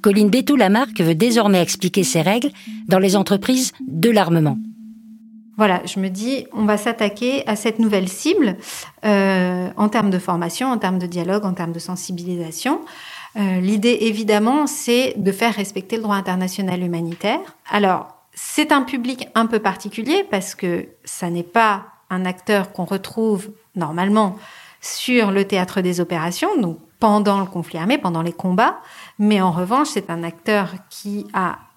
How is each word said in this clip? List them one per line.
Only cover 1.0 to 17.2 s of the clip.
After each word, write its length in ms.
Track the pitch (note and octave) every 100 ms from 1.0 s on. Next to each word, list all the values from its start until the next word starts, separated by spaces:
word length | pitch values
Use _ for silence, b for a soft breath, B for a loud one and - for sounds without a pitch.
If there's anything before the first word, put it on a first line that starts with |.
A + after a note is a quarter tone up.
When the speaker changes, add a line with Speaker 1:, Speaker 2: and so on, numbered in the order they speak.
Speaker 1:
veut 140 | E3 D#3+
désormais 460 | A#3 A#3 G3+ F#3
expliquer 420 | E3 - F#3 G3+
ces 180 | E3 E3
règles 300 | D#3+ A3+ C#4+ B B G#3+ -
dans 120 | F#3+
les 160 | F#3+ G3
entreprises 580 | F#3+ G3 G3 B3+ B3+ -
de 280 | C4 D#3+ A#3
l'armement. 480 | G#3+ E3 E3 D3+ - - - - - - - - - - -
Speaker 2:
Voilà, 240 | G#3+ F3+ -
je 140 | G3
me 100 | F#3+
dis, 360 | F#3 A#3 C4+ -
on 120 | - G#3+
va 120 | G#3
s'attaquer 680 | A#3 A3+ G#3 G#3 B3 C4+ A#3
à 80 | G#3
cette 240 | A#3 A3
nouvelle 280 | A3+ G3+ F#3
cible, 500 | - D4 G4 A#3 F#3 B B B _ G#3+
euh, 640 | G3+ G3 F#3 F3+ F3+ F3+ -
en 140 | G#3
termes 220 | A3+ G#3
de 80 | F#3
formation, 520 | F#3 E3+ E3+ - C4
en 60 | A#3+
termes 220 | G3 F#3
de 80 | F3+
dialogue, 380 | F3 E3+ G3+ G#3
en 80 |
termes 180 | F3+ E3+
de 80 | E3+
sensibilisation. 1040 | E3 F3+ - F3+ F3 F3 D#3+ D#3+ B3+ D#4 B B B B B A3
Euh, 220 | G3 F#3
l'idée, 380 | F#3 G#3+ A#3 A#3+
évidemment, 680 | A3+ G#3+ G#3+ G#3 A3 C#4+ C#4+
c'est 480 | - - A#3+ C4 -
de 140 | G3
faire 240 | F#3+ A#3 G3+
respecter 420 | G3 G3 F#3+ A3+
le 60 |
droit 120 | A3 G3
international 680 | F#3+ F3+ F#3 F#3 F#3+ F3+
humanitaire. 560 | F3+ E3+ E3+ E3+